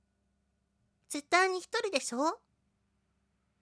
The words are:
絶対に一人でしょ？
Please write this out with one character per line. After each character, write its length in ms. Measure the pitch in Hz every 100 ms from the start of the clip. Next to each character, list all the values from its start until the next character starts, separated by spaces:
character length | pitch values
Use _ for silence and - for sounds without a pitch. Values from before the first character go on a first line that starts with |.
| _ _ _ _ _ _ _ _ _ _ -
絶 180 | 302 -
対 200 | 349 381
に 100 | 370
一 200 | - 466
人 100 | 440
で 100 | 285
し 140 | -
ょ？ 260 | 240 311 427 _ _ _ _ _ _ _ _ _ _ _ _